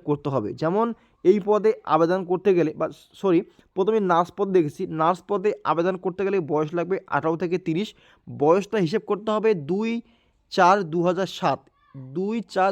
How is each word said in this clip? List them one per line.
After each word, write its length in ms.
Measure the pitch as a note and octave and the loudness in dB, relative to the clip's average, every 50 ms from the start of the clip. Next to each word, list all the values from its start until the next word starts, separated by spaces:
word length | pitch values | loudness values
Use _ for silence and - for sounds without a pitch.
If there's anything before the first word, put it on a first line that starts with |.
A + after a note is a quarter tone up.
| - D3+ | 0 -2
করতে 180 | D3 C#3+ - D3 C#3 | -4 -4 -2 -2 -2
হবে। 160 | B2+ G#2 G2+ - A#2+ | -2 -2 -4 -4 -4
যেমন 320 | D#3 D#3+ F#3 G#3 A3+ A#3 A3 - _ _ _ _ - | -2 -2 0 0 0 -2 -4 -6 _ _ _ _ 4
এই 140 | F3 G3 G#3 F#3 | 4 4 4 2
পদে 260 | G3+ G#3+ G#3 F#3+ G#3+ - - - | 0 0 2 2 2 0 -2 -2
আবেদন 360 | - D3+ D#3 E3 E3 F#3 F#3+ F#3+ | 0 2 2 4 2 2 0 -2
করতে 240 | E3+ F3+ F3 - G#3 F#3+ F3 | -2 -4 0 2 2 2 4
গেলে 140 | D#3+ D#3 D3+ D3 | 2 0 0 -4
বা 80 | D#3+ D#3 D3 - _ _ _ - | -6 -6 -8 -10 _ _ _ -4
সরি, 180 | - G3 F3 E3 G#3 - _ _ _ _ - | 0 2 2 2 0 -2 _ _ _ _ -4
প্রথমে 240 | F3+ F#3+ G3 A3 A3 | -2 0 2 2 2
নার্স 300 | G3+ F#3 F3 E3 F3 E3+ - - | 2 2 2 2 2 0 -2 -6
পদ 100 | G3+ G3 F#3 F#3 | -2 0 2 2
দেখেছি, 240 | D#3+ D3 - - F#3+ E3+ E3 D#3 | 2 0 -2 -8 -8 -6 -2 0
নার্স 200 | D#3 E3 F#3 F3 - - | 0 0 0 0 -4 -6
পদে 220 | G3+ G3+ F#3 G#3+ - - - - | -4 -2 -2 -2 -4 -2 -2 -2
আবেদন 240 | D3+ D#3+ E3+ F#3 F#3 F3+ - | 0 0 0 -2 -2 -4 -4
করতে 180 | F#3 E3+ F3+ G3 | -6 -6 -4 -4
গেলে 120 | G3 G3 G3 D#3+ C3+ | -2 -2 -2 -2 -2
বয়স 180 | D#3+ D3+ D#3 D3+ E3 | -2 -2 -2 -2 -4
লাগবে 220 | F3 E3+ E3+ F#3+ F#3 - - | -4 -4 -4 -4 -6 -4 -4
আঠারো 280 | - C#3+ C3+ D#3+ E3 D#3+ F#3+ | -4 -2 -2 -2 -2 -2 -2
থেকে 140 | E3+ F3+ F3+ - E3+ | -4 -4 -4 -4 -4
তিরিশ, 220 | D#3 E3 G#3+ A3 - _ _ _ _ _ _ - | -4 -4 -4 -6 -10 _ _ _ _ _ _ -16
বয়সটা 500 | B2 A#2+ C#3 D3+ E3+ G3 F#3+ G3 - A3 F#3 | -6 0 4 4 4 4 2 0 -2 -2 0
হিসেব 160 | D3+ F3+ G#3+ G#3 - | 0 0 -2 -2 -2
করতে 200 | G#3 G3+ G#3+ A3 G#3+ | -4 -4 -2 -2 -2
হবে 140 | G#3+ G3+ A3 G#3+ | 0 2 0 0
দুই 360 | E3+ C#3+ C3+ F3+ G3+ A3 A3+ A#3 A#3 - _ _ _ _ _ _ _ _ _ | 0 -2 -4 -4 -2 -2 -2 -4 -6 -8 _ _ _ _ _ _ _ _ _
চার 280 | - F#3+ F#3 F3 F#3+ G#3 G3 | 0 4 4 6 6 4 2
দু 160 | D#3 D3+ F3 E3+ F3+ | -2 -2 0 0 0
হাজার 220 | F3+ F3 F#3+ - - - | 0 0 -2 -4 -4 -4
সাত, 200 | - D#3 C3+ B2+ _ _ _ _ _ _ - C#3 C3 C3 C3+ E3 | -2 -2 -2 -2 _ _ _ _ _ _ -20 -20 -18 -12 -8 -6
দুই 180 | F#3+ G3+ A3+ A#3 G#3+ - - | -6 -4 -4 -6 -6 -4 -2
চার 160 | F#3+ F#3 G3 | 0 0 0